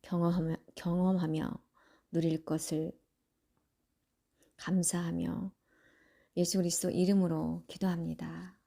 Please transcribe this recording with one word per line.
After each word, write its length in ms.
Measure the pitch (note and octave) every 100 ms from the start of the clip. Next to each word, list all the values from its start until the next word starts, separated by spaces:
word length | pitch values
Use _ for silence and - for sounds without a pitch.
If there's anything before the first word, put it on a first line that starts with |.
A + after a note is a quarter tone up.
경험하며, 560 | - F3 E3+ F3 D#3+ D#3+ -
경험하며 880 | - F3 F3 F#3 F#3+ D#3+ D#3 - - _ _ _ _ _
누릴 320 | E3 E3 D#3+
것을 480 | - D#3 - D#3 D#3+ - _ _ _ _ _ _ _ _ _ _ _ _ _ _ _ _
감사하며 960 | - F#3+ E3+ F3 E3+ E3+ E3+ E3+ F#3+ _ _ _ _ _ _ _ _ -
예수 200 | F3 F#3+
그리스도 320 | F3 E3+ -
이름으로 760 | - F3+ G3 F3+ D#3+ D#3+ E3 -
기도합니다. 880 | - F#3+ F3 E3 D#3+ E3 E3 F#3 F#3